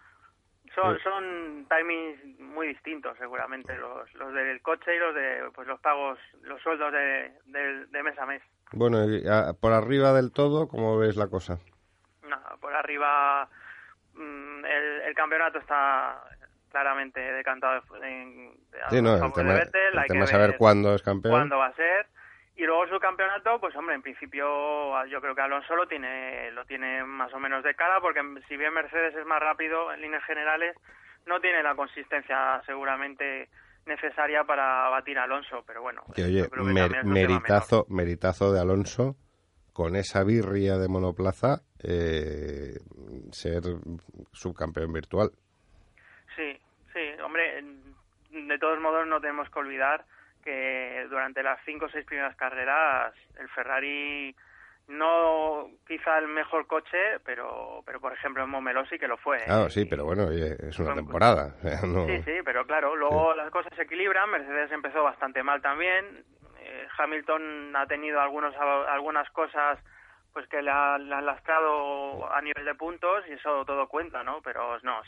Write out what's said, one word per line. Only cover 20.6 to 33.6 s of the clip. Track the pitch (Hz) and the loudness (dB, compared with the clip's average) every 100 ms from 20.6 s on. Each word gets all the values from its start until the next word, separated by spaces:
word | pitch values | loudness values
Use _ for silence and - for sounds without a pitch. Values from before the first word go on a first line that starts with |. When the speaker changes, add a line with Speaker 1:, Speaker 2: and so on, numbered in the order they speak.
| 113 101 101 | 8 8 6
Speaker 2:
es | 101 | 4
campeón. | - 98 113 | 2 0 4
Speaker 1:
cuándo | 123 147 139 | 4 4 2
va | 131 | 2
a | |
ser. | 127 165 190 214 - - - _ - | 2 2 2 0 -10 -20 -20 _ -4
Y | 160 | 2
luego | 165 175 | 2 2
su | 190 | 2
campeonato, | 190 185 190 202 220 233 | 0 0 0 0 0 0
pues | 185 | 0
hombre, | 143 165 | -6 -4
en | 139 | -4
principio | 135 120 147 139 143 147 147 147 143 135 135 | -6 -12 -10 -4 -2 0 0 -2 -2 -2 -2
yo | 135 | -4
creo | 139 | -4
que | 135 | -2
Alonso | 139 139 - | 0 -2 -2
lo | 170 180 | -2 -2
tiene, | 151 127 131 131 123 120 | -4 -6 -8 -8 -8 -10
lo | 120 127 | -10 -10
tiene | 135 131 131 | -8 -6 -4
más | 131 135 123 | -6 -6 -6
o | 135 | -6
menos | 135 135 | -4 -2
de | 143 | -2
cara, | 143 170 190 | 0 2 2
porque | 180 147 143 139 - | 2 0 -4 -8 -12
si | 143 | -4
bien | 151 | -2
Mercedes | 160 147 165 165 151 | -2 -2 0 -2 -2
es | |
más | 156 156 | 0 0
rápido | 151 151 160 160 165 | 2 0 0 -2 -2
en | 151 | -6
líneas | 156 151 | -6 -6
generales, | - 151 151 160 170 - - - - - | -4 -4 0 0 -2 -6 -16 -20 -20 -20
no | 175 180 | -4 -2
tiene | 180 170 | 2 2
la | 151 | 2
consistencia | 139 139 151 135 147 135 135 131 131 - | 0 -4 -6 -6 -6 -2 0 0 0 -4
seguramente | 135 139 135 139 135 139 135 - - | -6 -4 -4 -6 -6 -6 -6 -10 -18